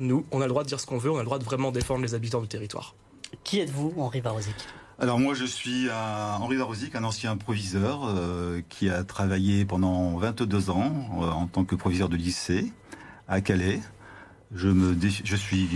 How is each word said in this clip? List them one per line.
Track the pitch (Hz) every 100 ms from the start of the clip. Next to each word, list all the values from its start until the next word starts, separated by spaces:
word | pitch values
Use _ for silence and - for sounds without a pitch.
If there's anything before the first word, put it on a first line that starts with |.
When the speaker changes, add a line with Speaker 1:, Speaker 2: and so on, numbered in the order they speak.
Speaker 1:
nous, | 127 135 156
on | 135
a | 131
le |
droit | 127
de | 143
dire | 143
ce | -
qu'on | 127
veut, | 131
on | 156
a |
le | 117
droit | 139
de |
vraiment | 113 131 135
défendre | 123 123 127
les | 123
habitants | 117 117 120
du | 110
territoire. | 107 104 - - - - - - -
Speaker 2:
Qui | - 202
êtes-vous, | 156 139 151 175
Henri | 127 131
Varozic ? | 117 110 104 104 - - - -
Speaker 3:
Alors | 123 120
moi, | 139
je | 135
suis | 127 - 123 127 127
un, | 113 110 107 107 104
Henri | 117 131
Varozic, | 113 107 143 123
un |
ancien | 113 110 117 104
proviseur, | 107 104 98 95 107 143
euh, | 127 95 87 87 87 87 87
qui | - 98
a | 90
travaillé | 95 - 98 95 95 101
pendant | 98 92 92 90 90 85
vingt-deux | 110 113 113 101 95
ans, | 92 123 151 120 85
euh, | 85
en | 80 85
tant | 95
que | 92 92
proviseur | 98 90 92
de | 85
lycée | 87 - - 92 233 - - - - - -
à | 95
Calais. | 98 92 92 139 - - - - - - -
Je | 98 95
me | 92 92 87
dé-, | 101 101
je | 104 101
suis | 101 95 90